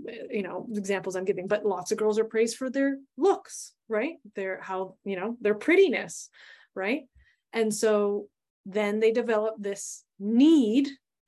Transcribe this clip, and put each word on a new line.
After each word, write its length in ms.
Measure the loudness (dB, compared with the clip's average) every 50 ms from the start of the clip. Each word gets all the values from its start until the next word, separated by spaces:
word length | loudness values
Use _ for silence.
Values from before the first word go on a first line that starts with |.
| -14 -14 -12 -12 -10 -8
you 140 | -6 -6 -6
know, 240 | -6 -6 -10 -10 -8 -8
examples 400 | -6 -4 -2 -4 -4 -4 -6 -6
I'm 100 | -4 -2
giving, 220 | -4 -4 -4 -2 -2
but 180 | -2 0 0
lots 260 | 0 -2 -2 -4 -4
of 60 | -2 0
girls 220 | 0 0 2 0
are 60 | 0
praised 320 | 0 0 0 0 0 -2 -4
for 120 | -6 -4
their 300 | -2 0 0 0 0 -4 -8 _ _ 0
looks, 560 | 2 2 2 2 -2 -12 -16 -16 -16 -18 _ _ _ -4
right? 280 | -4 -2 -2 -4 -6 -10 -16 -14 -10
Their, 260 | -8 -6 -6 -6 -8
how, 360 | -8 -8 -6 -6 -6 -8 -10 _ -8
you 120 | -8 -6
know, 200 | -4 -4 -6 -6 -2
their 140 | 0 0 0
prettiness, 720 | 0 2 4 6 6 6 6 4 0 -4 -8 -12 -14 -16 -18 _ -20 -20 -20 -20 -20 _ _ -10
right? 340 | -6 -4 -2 -2 -4 -6 _ _ _ _ _ _ _ _ _ -4
And 200 | -2 0 0 0
so 540 | 0 2 2 4 4 2 2 0 -2 -6 -8 _ _ _ _ _ _ -12 -6
then 320 | -4 -2 -2 0 0 2
they 120 | 2 2
develop 440 | 4 2 0 0 0 0 0 -2 -4 -6
this 480 | -6 -8 -8 -8 -10 -12 -14 -16 _ _ _ -8
need 680 | -4 2 4 6 8 8 8 8 6 4 4 2 2 0 -2 -10 _ _ _ _ _